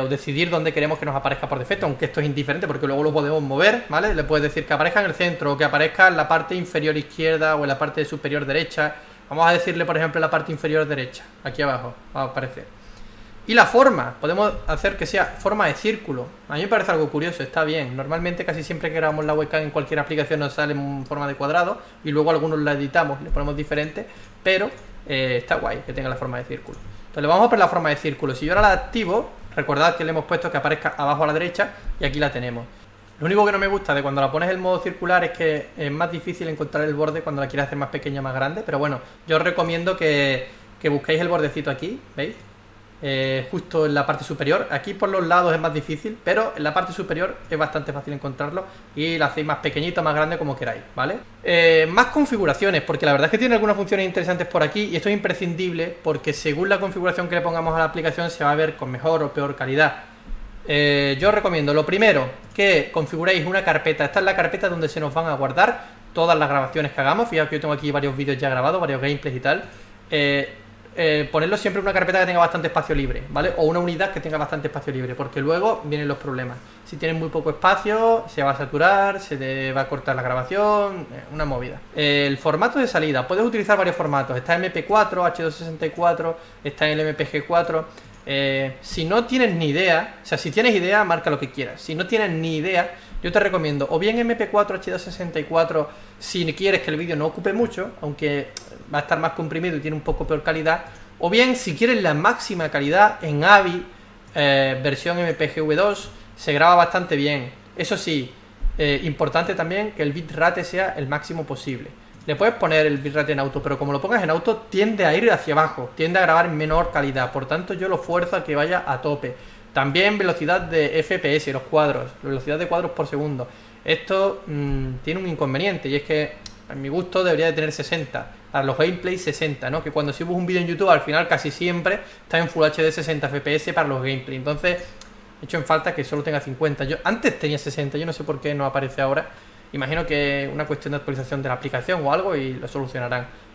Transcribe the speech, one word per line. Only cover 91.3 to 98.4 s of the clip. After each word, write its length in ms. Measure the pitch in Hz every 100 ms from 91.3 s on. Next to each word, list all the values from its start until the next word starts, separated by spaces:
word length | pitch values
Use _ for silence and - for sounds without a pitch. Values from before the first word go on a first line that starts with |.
| 143
que 100 | 139
quieras. 300 | - 120 -
Si 160 | - 160
no 100 | 185
tienes 240 | 220 202
ni 280 | 160 165 156
idea, 360 | 175 180 175 - - -
yo 120 | 175
te 80 | 196
recomiendo 480 | 190 180 156 143 139
o 80 | 160
bien 180 | 202 233
M 180 | 233 233
P 100 | 202
cuatro, 300 | 214 202 185
H 160 | 185
dos 100 | 180
sesenta 380 | 180 170 175 156
y 40 |
cuatro, 460 | 147 165 165 156 143 - - -
si 300 | - 185 160
quieres 280 | 151 190 196
que 100 | -
el 40 | 156
vídeo 200 | 175 151
no 100 | 156
ocupe 260 | - 190
mucho, 380 | 214 226 - 208 -
aunque 480 | 151 143 151 143